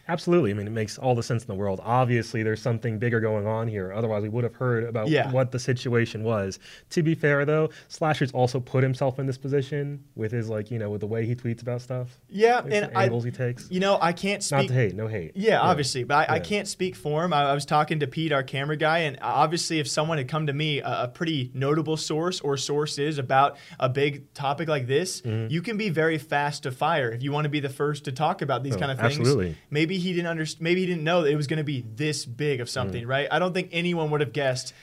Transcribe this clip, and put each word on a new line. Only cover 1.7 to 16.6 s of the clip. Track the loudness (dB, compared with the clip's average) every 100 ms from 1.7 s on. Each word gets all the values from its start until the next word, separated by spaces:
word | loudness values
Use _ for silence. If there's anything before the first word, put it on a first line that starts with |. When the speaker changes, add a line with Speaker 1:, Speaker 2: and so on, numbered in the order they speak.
| -2
Speaker 1:
Obviously, | 2 2 4 2 0 -2
there's | 0 0
something | 0 -2 -2 -2
bigger | 0 2
going | 2 0 0
on | -2 -2
here. | -4 -4
Otherwise, | -2 -2 -2
we | -2
would | -2
have | -2
heard | -2 0 0
about | 0 -2 2
Speaker 2:
Yeah. | 2 2
Speaker 1:
what | 2 0
the | 0
situation | -2 -2 2 2 2 0
was. | 0 0 -2 -6 -14 -20 -6
To | 0
be | 2
fair, | 2 4 4
though, | 4 2 2 -2 -16
Slasher's | -2 0 2 0
also | 2 0 0
put | -2 2
himself | 2 2 -2 -2
in | -4
this | -4
position | -2 0 0 -4 -4 -8 -12
with | -6 -4
his, | -2 -2
like, | -4 -4
you | -4
know, | -4
with | -4
the | -4
way | -2 -2
he |
tweets | -2 -4 -6
about | -6 -6
stuff. | -6 -8 -8 -14 _
Speaker 2:
Yeah, | 2 4 4
Speaker 1:
There's | 2
Speaker 2:
and | 0 0
Speaker 1:
some | 2
Speaker 2:
I, |
Speaker 1:
angles | 2 2
he | -2
takes. | -4 -4 -6 -4
Speaker 2:
you | 0
know, | 2 4
I | 2
can't | 0 -2 -2
speak | 0 2
Speaker 1:
Not | 4
to |
hate, | 4 2
no | 0 -4
hate. | -4 -6
Speaker 2:
Yeah, | -2 4
Speaker 1:
Yeah. | 6
Speaker 2:
obviously, | 6 2 0 -2
but | 2 2 4
I, |
I | 2
Speaker 1:
Yeah. |
Speaker 2:
can't | 0 -2